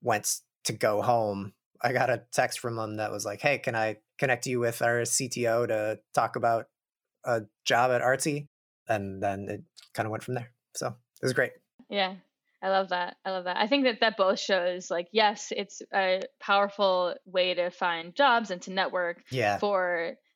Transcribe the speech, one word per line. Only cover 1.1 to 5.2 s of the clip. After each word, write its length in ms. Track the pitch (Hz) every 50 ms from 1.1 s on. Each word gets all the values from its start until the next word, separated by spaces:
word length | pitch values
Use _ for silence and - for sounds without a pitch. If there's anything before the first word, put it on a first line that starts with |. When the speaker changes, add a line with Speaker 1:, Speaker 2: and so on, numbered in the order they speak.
| 120 117 110 104 101 98 98 104 - _ _ _ _ -
Speaker 1:
I 120 | - 120 123
got 160 | 127 131 123
a 140 | 123 113 - _
text 280 | - - 127 123 - -
from 200 | - 120 117 113
him 160 | 110 107 107
that 160 | 107 107 104
was 140 | 104 101 95
like, 160 | 107 101 101
"Hey, 180 | - 147 139 117
can 160 | - 131 117
I 220 | 113 110 110 107 - _ _ _ -
connect 300 | 147 135 123 113 - 127
you 120 | 123 120
with 220 | 120 117 117 -
our 240 | 127 117 120 120 117
C 240 | 117 - -